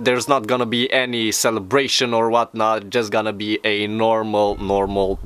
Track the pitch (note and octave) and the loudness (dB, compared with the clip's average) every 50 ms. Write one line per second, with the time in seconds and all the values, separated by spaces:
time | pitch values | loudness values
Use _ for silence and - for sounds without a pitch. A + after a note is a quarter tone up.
0 | A#2 B2+ B2 B2 A2+ C#3 C#3 C3+ - A2+ B2+ B2 A#2+ A2+ A#2+ A#2+ B2 - - C3 | 0 0 0 0 2 2 2 2 2 0 0 0 0 0 0 -2 0 0 0 0
1 | B2+ B2 A#2+ A#2 A2+ G#2+ G2+ - - B2 A2 A2 F#2+ F#2+ B2+ C#3 C#3 A#2 - - | 0 0 -2 -2 -2 0 0 0 0 0 0 -2 -4 0 0 0 0 2 0 0
2 | C3 A#2+ A#2 A2+ A2+ A2+ A2+ A#2 A2+ - - A2 A2 A2 A2 A2 G2+ G2 G#2 B2 | 0 2 2 2 2 2 2 2 0 0 -2 0 0 2 0 0 -4 -2 -2 -2
3 | A2+ G#2 G#2+ A2 G#2+ A2 G2+ G2 G#2 G#2 G#2+ G#2 - A2 G#2 G#2 G#2 G#2 G#2+ A2+ | -2 0 -2 -2 -2 -2 -4 -6 -4 -4 -4 -2 0 0 0 0 -2 -2 -2 0
4 | A2+ A2+ A2+ A2 A2 A2 G#2 G#2 G#2 G#2 G2+ G2 G2+ F#2+ G2 G2 G2 G2 G2 G2 | 2 2 2 0 0 -2 0 2 2 2 0 -2 -2 0 0 2 2 0 0 0
5 | G2 F#2+ G2 - - | 0 0 -2 -4 -6